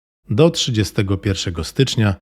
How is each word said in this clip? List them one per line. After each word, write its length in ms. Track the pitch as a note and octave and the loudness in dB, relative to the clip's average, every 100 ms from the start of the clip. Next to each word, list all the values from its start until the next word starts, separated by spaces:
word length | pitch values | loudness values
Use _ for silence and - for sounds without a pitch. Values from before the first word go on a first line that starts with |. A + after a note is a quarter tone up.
| _ _ - | _ _ -2
do 200 | A2 E3 | 2 4
trzydziestego 680 | - - A2 F#2+ - G2 F#2+ | 2 -2 -2 -2 -2 -2 -2
pierwszego 460 | G#2 F#2 G2 E2 | -2 -4 -6 -8
stycznia 520 | D#2+ - C3 - G#2 F#2 | -4 0 0 2 0 0